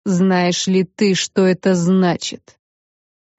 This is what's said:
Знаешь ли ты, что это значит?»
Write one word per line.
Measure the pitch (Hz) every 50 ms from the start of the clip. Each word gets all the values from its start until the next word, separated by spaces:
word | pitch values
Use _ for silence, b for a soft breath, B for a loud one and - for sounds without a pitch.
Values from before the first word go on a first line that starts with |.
| -
Знаешь | 202 185 175 190 190 185 180 180 175 175 - -
ли | 190 185 190 180
ты, | - _ - 214 196 185
что | - - - - 202 190
это | 185 180 - - 196 185
значит?» | 175 170 180 190 185 185 175 160 - - - - - _ _ _ _ _ _ _ _ _ _ _ _ _ _ _ _ _ _ _